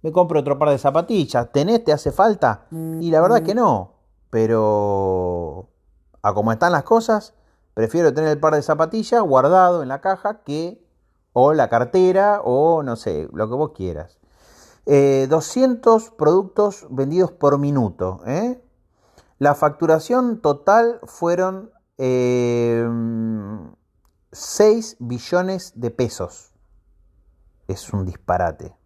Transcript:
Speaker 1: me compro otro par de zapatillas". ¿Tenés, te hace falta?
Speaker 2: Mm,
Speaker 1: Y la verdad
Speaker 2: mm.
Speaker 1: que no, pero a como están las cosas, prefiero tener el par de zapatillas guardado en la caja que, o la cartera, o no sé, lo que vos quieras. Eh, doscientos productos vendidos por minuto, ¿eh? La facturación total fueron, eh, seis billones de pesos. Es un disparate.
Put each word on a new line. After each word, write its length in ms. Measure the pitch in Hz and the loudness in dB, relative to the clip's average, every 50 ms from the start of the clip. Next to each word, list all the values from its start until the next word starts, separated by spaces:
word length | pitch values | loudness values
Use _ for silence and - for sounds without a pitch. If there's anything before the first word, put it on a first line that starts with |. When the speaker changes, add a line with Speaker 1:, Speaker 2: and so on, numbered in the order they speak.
Speaker 1:
me 100 | - 160 | -8 0
compro 280 | 156 180 180 165 170 151 | 2 2 2 2 2 0
otro 180 | 135 143 143 139 | 0 0 0 0
par 120 | 151 151 | 2 0
de 80 | 143 131 | 2 2
zapatillas". 720 | - 139 139 160 180 - 233 196 147 - - 123 120 - | 0 0 0 0 -2 0 -2 -2 -2 0 -2 -2 -2 0
¿Tenés, 320 | - 143 147 196 233 226 233 | -2 -2 0 2 0 0 2
te 80 | 165 | 0
hace 180 | 151 143 - 143 | 0 0 -2 -4
falta? 560 | - - 190 226 208 - 156 123 104 - _ _ | 0 2 2 2 2 2 0 0 0 -2 _ _
Speaker 2:
Mm, 320 | 160 160 160 160 160 160 | -12 -10 -8 -8 -8 -6
Speaker 1:
Y 80 | 170 170 | -2 2
la 100 | 160 156 | 2 4
verdad 220 | 170 190 240 226 | 4 4 4 2
Speaker 2:
mm. 20 | 160 | 2
Speaker 1:
que 100 | 170 208 | 0 -2
no, 380 | 240 240 185 127 98 92 - _ _ _ _ _ _ _ _ | 0 2 2 0 0 -4 -10 _ _ _ _ _ _ _ _
pero 1400 | - 113 110 110 113 110 107 107 107 104 104 101 101 98 98 95 92 92 90 90 90 87 85 78 78 92 95 _ _ _ _ _ _ _ _ _ _ _ | -2 0 2 2 2 2 2 2 2 0 0 0 0 0 0 0 -2 -2 -2 -4 -4 -6 -8 -10 -12 -14 -18 _ _ _ _ _ _ _ _ _ _ _
a 120 | - 101 98 | -4 -2 -2
como 160 | 104 101 113 | 0 0 -2
están 220 | 113 - 175 175 | 0 2 2 2
las 100 | 175 147 | 2 0
cosas, 520 | - - 226 226 220 - 220 208 - - _ _ _ _ _ _ _ _ | 2 2 2 2 2 0 -2 -2 -2 -10 _ _ _ _ _ _ _ _
prefiero 400 | _ 110 113 110 - 170 170 151 | _ -4 -4 -2 0 2 2 2
tener 180 | 127 156 156 156 | 2 2 -2 -2
el 100 | 151 143 | 0 2
par 140 | 156 156 151 | 2 0 0
de 80 | 147 | 0
zapatillas 600 | 143 - 156 147 165 160 - 226 214 - 240 240 | 0 -2 0 0 0 -2 -2 -8 -4 0 0 0
guardado 600 | 214 160 135 127 127 147 180 185 185 180 180 170 147 | 2 4 2 4 4 6 4 6 4 4 2 0 -4
en 40 | 127 | -6
la 120 | 135 135 | -8 -6
caja 420 | - 190 190 185 - 202 220 - | -4 -4 -4 -2 -4 -8 -8 -8
que, 420 | _ - 147 156 165 175 214 _ _ _ _ _ _ _ _ _ _ _ | _ -10 -8 -8 -8 -8 -12 _ _ _ _ _ _ _ _ _ _ _
o 200 | _ 120 131 147 | _ 2 4 4
la 160 | 156 156 127 - | 4 2 2 2
cartera, 720 | 120 117 123 - - 185 185 180 185 190 196 208 208 202 | 2 -2 0 0 2 2 2 4 4 2 2 2 0 0
o 400 | - - 123 135 151 165 165 160 | -2 -2 0 2 2 2 2 0
no 140 | 143 127 117 | -2 -6 -8
sé, 320 | 113 - 110 85 76 78 - | -6 -6 -6 -6 -6 -8 -8
lo 160 | - 85 107 110 | -6 -6 -6 -4
que 60 | 120 | -2
vos 160 | 139 151 151 | -4 -4 -6
quieras. 460 | 151 - 95 90 80 73 76 - _ _ _ _ _ _ _ _ _ _ - _ _ _ _ | -6 -10 -8 -8 -8 -10 -12 -16 _ _ _ _ _ _ _ _ _ _ -20 _ _ _ _
Eh, 420 | - 143 139 139 139 135 135 135 131 | 2 4 4 4 4 2 2 2 0
doscientos 800 | 156 160 151 - - 247 262 262 247 233 - 233 226 220 226 - | 0 -2 -2 -4 0 0 2 2 0 2 2 4 4 4 0 -6
productos 800 | _ - 151 170 175 190 202 190 _ - 208 202 196 - - - | _ 0 2 4 4 2 0 0 _ 0 0 0 -2 -8 -16 -10
vendidos 400 | 127 127 135 139 160 180 180 170 | -6 -4 -4 0 2 0 0 0
por 280 | - _ - 143 139 143 | -2 _ 2 2 2 2
minuto, 640 | 143 143 147 135 117 98 82 - 92 92 95 - - | 0 0 0 0 0 -2 -4 -6 -6 -6 -6 -10 -10
¿eh? 340 | 107 135 175 220 247 254 - _ _ _ _ _ _ _ _ _ _ _ _ _ _ _ _ | -8 -6 -4 -4 -6 -8 -10 _ _ _ _ _ _ _ _ _ _ _ _ _ _ _ _
La 160 | 139 143 143 | 0 0 2
facturación 840 | - 156 151 147 - 165 156 160 156 - - 240 254 254 240 226 226 | 2 0 -2 0 -2 0 2 2 0 0 -2 -2 0 0 -2 -4 -2
total 580 | - 226 - 226 - 196 202 226 233 233 240 240 - | -2 -2 -2 0 2 4 4 4 4 2 -2 -6 -16
fueron, 680 | - - - 175 170 175 175 185 185 190 190 208 226 _ _ _ _ _ - | -20 -10 -6 -2 -2 -2 -2 -2 -4 -6 -10 -16 -20 _ _ _ _ _ -6
eh, 880 | 135 127 127 127 123 123 123 123 123 120 120 120 117 117 117 117 117 117 117 117 113 117 117 113 113 113 110 110 101 101 107 104 78 - 50 _ _ _ _ _ _ _ _ _ _ _ | -2 -2 0 0 0 0 0 0 0 0 0 0 0 0 0 -2 -2 -2 -4 -4 -4 -4 -4 -4 -4 -4 -6 -6 -8 -10 -12 -14 -16 -18 _ _ _ _ _ _ _ _ _ _ _ _
seis 640 | - - - - - - 208 214 214 233 220 - - _ | -20 -18 -14 -12 0 2 2 2 2 0 -2 -10 -16 _
billones 760 | 127 117 123 117 - - 175 180 185 185 190 180 - - _ | -12 -10 -10 -10 -8 -4 -4 -2 -2 -4 -8 -10 -12 -16 _
de 140 | 117 120 117 | -8 -8 -8
pesos. 640 | - - 127 113 - - 92 - - - _ _ _ _ _ _ _ _ _ _ _ _ _ _ _ _ _ _ _ _ _ _ _ _ _ - | -4 -4 -4 -4 -4 -8 -10 -10 -10 -20 _ _ _ _ _ _ _ _ _ _ _ _ _ _ _ _ _ _ _ _ _ _ _ _ _ -10
Es 240 | 95 - - - | -10 -10 -10 -8
un 120 | - 101 92 | -6 -6 -6
disparate. 680 | 90 85 - _ - 87 90 90 85 76 - 76 - _ _ _ | -6 -8 -10 _ -2 -2 0 -2 -4 -6 -8 -18 -20 _ _ _